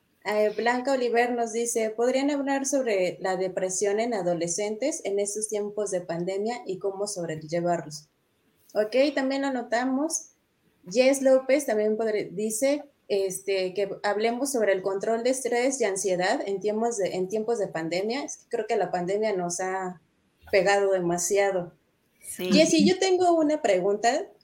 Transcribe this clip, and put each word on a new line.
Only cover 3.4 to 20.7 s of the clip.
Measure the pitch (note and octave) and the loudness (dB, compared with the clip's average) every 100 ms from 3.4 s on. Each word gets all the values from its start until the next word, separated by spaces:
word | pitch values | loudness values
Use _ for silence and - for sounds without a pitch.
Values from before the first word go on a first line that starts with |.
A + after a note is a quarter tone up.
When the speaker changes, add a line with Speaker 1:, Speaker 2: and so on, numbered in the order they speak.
| F#3 F3+ F#3 F3+ G3+ G#3 | -2 -2 -2 -2 0 0
Speaker 1:
en | A#3+ | -2
adolescentes | G#3+ F3 E3+ E3+ E3+ G#3 G#3+ C4+ D4+ | -2 -2 -2 -2 -2 -4 -2 -4 -4
en | A3 G3+ | -4 -2
estos | G3+ G#3+ G#3+ | -2 -4 -4
tiempos | G#3 G#3 G#3 G3+ | -4 -4 -4 -4
de | F#3 | -4
pandemia | F3 E3+ F3 G3 A3 A#3+ - | -4 -4 -4 -2 -4 -4 -6
y | F3+ | -6
cómo | G3+ F#3+ G3+ | -6 -4 -6
sobrellevarlos?" | F#3 E3 D#3 D#3 E3+ E3+ E3+ D3 D3 - _ _ _ _ _ _ | -6 -6 -8 -4 -2 0 -2 -4 -14 -18 _ _ _ _ _ _
Ok, | G3+ G#3+ B3+ D4 | -2 0 2 2
también | C#4+ C4 C4+ | 2 -2 -2
lo | C#4 | -2
notamos. | B3+ A#3 A3+ C4 C4 D#4+ - - _ _ _ _ _ F#3 | -4 -2 -2 0 -2 -2 -4 -8 _ _ _ _ _ -4
Jess | G#3 B3+ C#4 | 2 4 4
López | C4 C4 C4 C#4 C#4+ | 6 4 4 0 2
también | G#3+ G#3+ G#3+ | 0 2 0
podré-, | A3+ G#3+ E3+ | 0 -2 -4
dice, | F3 G#3+ G#3+ C4+ C#4+ - _ - | -4 -4 0 0 0 -4 _ -4
este, | G3+ G3 F#3 - G3 F#3 | 0 0 -4 -2 -2 -2
que | F3+ G3 G#3 | -2 -4 -2
hablemos | G#3 G3+ A3+ A#3+ C#4 | -2 0 0 0 -2
sobre | A#3+ G3+ | 0 2
el | F#3+ | 2
control | G3 G3 G#3+ A3+ | 0 -2 0 0
de | A#3+ | 0
estrés | C4 A#3+ A#3+ B3+ C#4 | 0 0 0 0 0
y | |
ansiedad | G3+ F#3+ G3 F3 F#3 C#4 | -2 0 0 0 2 0
en | G3+ G3 | -2 -4
tiempos | G#3 G#3+ A#3 A3 | -2 0 -2 0
de, | F3+ | -2
en | F#3 F#3 | -2 -2
tiempos | G#3+ A3 A3+ | -2 -2 -2
de | F3+ | -2
pandemia. | D#3+ E3 F3 G#3+ C4 | -4 -4 -2 -2 -4
Es | D4+ - | -6 -12
que | _ | _
creo | A3+ G#3+ | -6 -2
que | A3+ | -2
la | F3 | 0
pandemia | F3 F3 G3+ G#3+ | -2 -2 0 0
nos | F#3 F3 F3 | 0 -2 -4
ha | F#3 F#3+ F#3 F3+ _ _ _ _ - | -4 -4 -6 -8 _ _ _ _ 2
pegado | G3+ F#3 | 4 6